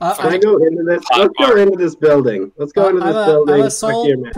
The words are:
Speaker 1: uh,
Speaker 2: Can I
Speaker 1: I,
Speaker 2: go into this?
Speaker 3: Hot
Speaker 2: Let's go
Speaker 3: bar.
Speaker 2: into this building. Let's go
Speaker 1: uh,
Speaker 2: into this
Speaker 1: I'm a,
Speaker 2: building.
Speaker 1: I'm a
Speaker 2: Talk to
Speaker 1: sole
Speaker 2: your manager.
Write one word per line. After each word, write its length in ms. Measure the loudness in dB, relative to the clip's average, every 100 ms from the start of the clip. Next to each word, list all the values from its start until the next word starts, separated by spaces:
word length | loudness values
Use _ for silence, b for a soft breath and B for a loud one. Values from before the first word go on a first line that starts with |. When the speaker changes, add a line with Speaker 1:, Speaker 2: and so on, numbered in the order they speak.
Speaker 1:
uh, 140 | -6 -2
Speaker 2:
Can 100 | -2
I 20 |
Speaker 1:
I, 40 | 0
Speaker 2:
go 180 | 2 2
into 240 | 2 0
this? 200 | -4 -4 0
Speaker 3:
Hot 100 | 2
Speaker 2:
Let's 140 | 2 2
go 80 | 2
Speaker 3:
bar. 100 | 4
Speaker 2:
into 180 | 2 0
this 160 | -4
building. 580 | 0 2 2 0 -4 -8 -10
Let's 140 | -6
go 140 | 0 0
Speaker 1:
uh, 20 |
Speaker 2:
into 100 | 0
this 80 | -2
Speaker 1:
I'm 80 | -2
a, 100 | 0
Speaker 2:
building. 280 | 2 2
Speaker 1:
I'm 60 | 2
a 20 |
Speaker 2:
Talk 60 | 0
to 60 | -2
Speaker 1:
sole 320 | -4 -2 -2
Speaker 2:
your 80 | -2
manager. 140 | -4